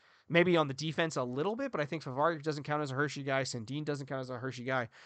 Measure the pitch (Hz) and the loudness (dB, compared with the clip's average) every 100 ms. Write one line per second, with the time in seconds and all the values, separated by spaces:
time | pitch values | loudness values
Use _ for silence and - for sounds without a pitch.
0 | _ _ _ 165 175 165 147 135 156 165 | _ _ _ 6 8 6 4 0 -4 0
1 | 165 143 123 127 180 226 277 165 147 160 | 0 0 -2 0 -2 0 -4 -2 -2 -4
2 | 143 127 160 160 151 147 131 151 143 131 | -6 2 2 2 -2 -4 -2 -2 0 0
3 | 147 143 139 135 131 123 110 143 151 143 | 0 -2 -2 0 0 -4 -4 -4 -2 -4
4 | 139 135 127 123 131 123 123 131 113 - | -4 -6 -6 -6 -6 -6 -2 -2 -2 -8